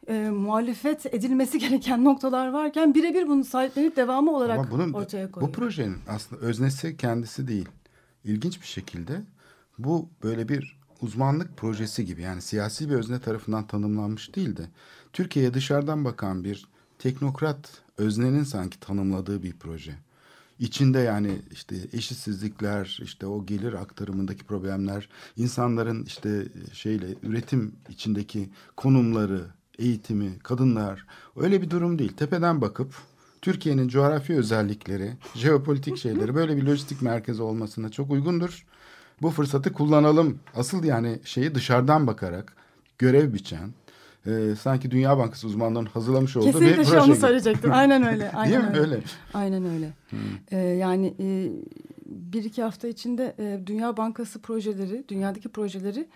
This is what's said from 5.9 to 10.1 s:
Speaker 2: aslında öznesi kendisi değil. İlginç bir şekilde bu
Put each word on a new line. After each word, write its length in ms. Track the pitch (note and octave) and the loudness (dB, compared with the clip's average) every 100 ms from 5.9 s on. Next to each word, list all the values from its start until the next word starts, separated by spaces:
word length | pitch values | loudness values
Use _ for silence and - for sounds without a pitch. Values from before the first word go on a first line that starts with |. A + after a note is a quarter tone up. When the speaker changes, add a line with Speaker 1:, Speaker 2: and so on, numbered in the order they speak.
| F2+ - | -6 -8
Speaker 2:
aslında 340 | G#2+ - G#2 | -8 -8 -6
öznesi 560 | A#2 A2 C3+ C3+ E3 D#3+ | -4 0 0 -2 -6 -4
kendisi 500 | A#2+ A#2 A2+ - C3 | -2 -2 -6 -8 -4
değil. 220 | G#2 F2 - _ _ _ _ | -4 -6 -14 _ _ _ _
İlginç 380 | G2+ G#2+ E3+ - | -4 -4 -4 -8
bir 60 | - | -12
şekilde 540 | G2 F#2 F2 E2+ F3 G#3+ _ _ _ _ - | -12 -12 -10 -8 -10 -12 _ _ _ _ -8
bu 320 | B2+ E3+ - | -2 -2 -4